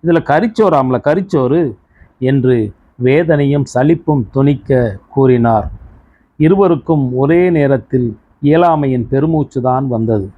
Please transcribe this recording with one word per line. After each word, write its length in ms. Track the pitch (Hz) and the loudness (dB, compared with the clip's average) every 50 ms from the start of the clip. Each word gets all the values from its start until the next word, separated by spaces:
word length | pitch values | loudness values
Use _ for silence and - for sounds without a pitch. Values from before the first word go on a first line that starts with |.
| - | 0
இதுல 140 | 165 170 165 | 0 0 0
கறிச்சோறாம்ல 760 | - - 143 156 214 233 220 - 220 190 160 143 131 127 127 120 | 0 0 0 0 0 -2 -2 0 0 2 2 0 0 0 -2 -2
கறிச்சோறு" 760 | - 147 151 185 190 196 - 151 127 123 143 170 170 131 107 _ _ _ _ _ - _ _ _ | 0 0 -2 -2 -2 -2 -2 -2 0 0 0 0 -2 -2 -6 _ _ _ _ _ -20 _ _ _
என்று 540 | 127 127 135 139 123 127 127 120 107 107 - _ _ _ _ | -2 0 0 2 2 2 2 0 0 -4 -8 _ _ _ _
வேதனையும் 680 | - 123 127 135 156 175 160 165 147 143 139 143 147 139 - - | -4 0 0 2 2 2 2 0 0 2 0 0 0 -2 -2 -2
சலிப்பும் 500 | 123 131 151 170 165 - - 151 139 113 - | 0 2 2 0 0 0 -2 -2 -2 -2 -4
தொனிக்க 680 | - 135 135 143 143 131 - - 139 127 120 113 98 98 _ _ | -2 0 0 0 0 -2 -2 -2 0 0 0 -2 -4 -10 _ _
கூறினார். 640 | - 139 135 127 127 120 117 117 113 107 - - - - - - - - _ _ _ _ _ _ _ | -2 2 2 4 4 4 2 2 2 0 -2 -4 -12 -16 -20 -20 -20 -20 _ _ _ _ _ _ _
இருவருக்கும் 800 | _ 151 160 190 196 202 180 170 143 - - 165 151 135 127 123 | _ 2 2 4 4 2 2 2 -2 -2 -2 -2 -2 -2 -2 -2
ஒரே 340 | 127 135 143 165 175 180 185 | -2 0 0 2 2 2 2
நேரத்தில் 680 | 175 156 143 139 139 127 - _ - 127 123 117 104 - _ _ _ _ | 2 0 2 0 0 -2 -4 _ -4 -2 -2 -2 -6 -10 _ _ _ _
இயலாமையின் 640 | - 143 151 165 175 170 165 151 143 135 131 123 113 123 | 0 0 2 4 2 2 2 0 0 -2 -2 -2 -4 -2
பெருமூச்சுதான் 760 | 139 135 143 160 160 156 143 - - 135 123 127 127 131 139 | -2 -2 0 0 0 -2 -2 -4 -6 -4 -2 -2 -2 -2 -2
வந்தது. 440 | 135 123 113 113 110 113 104 95 98 - | -4 -4 -4 -2 -2 -2 -2 -4 -6 -14